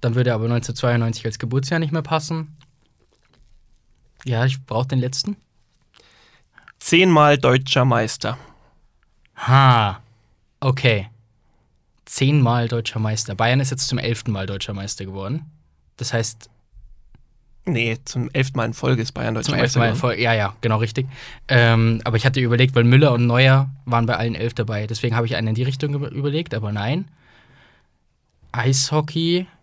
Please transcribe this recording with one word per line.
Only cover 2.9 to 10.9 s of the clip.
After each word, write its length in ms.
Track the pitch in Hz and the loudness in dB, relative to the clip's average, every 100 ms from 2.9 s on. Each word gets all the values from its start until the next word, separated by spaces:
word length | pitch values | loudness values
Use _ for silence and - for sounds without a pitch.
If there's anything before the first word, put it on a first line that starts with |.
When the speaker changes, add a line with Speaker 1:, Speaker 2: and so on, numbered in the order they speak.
| _ _ _ _ _ _ _ _ _ _ _ _ _ | _ _ _ _ _ _ _ _ _ _ _ _ _
Speaker 1:
Ja, 200 | - 117 | -4 0
ich 180 | 127 135 | 0 -2
brauch 220 | - 110 131 | -4 -4 -2
den 120 | 131 | -2
letzten. 380 | 123 131 - 202 _ _ _ _ _ _ _ _ _ _ _ _ - _ | -2 -4 -6 -8 _ _ _ _ _ _ _ _ _ _ _ _ -20 _
Speaker 2:
Zehnmal 600 | - 170 185 160 147 143 | 2 4 6 6 6 6
deutscher 460 | 131 127 131 - | 4 2 2 0
Meister. 540 | 127 120 113 - - 127 - _ _ _ _ _ _ _ _ - | 2 2 0 -4 -6 -8 -14 _ _ _ _ _ _ _ _ -12
Speaker 1:
Ha, 640 | - 131 135 120 104 95 - _ _ _ _ _ | 2 6 6 6 2 -2 -14 _ _ _ _ _
okay. 480 | 131 131 127 | -4 0 0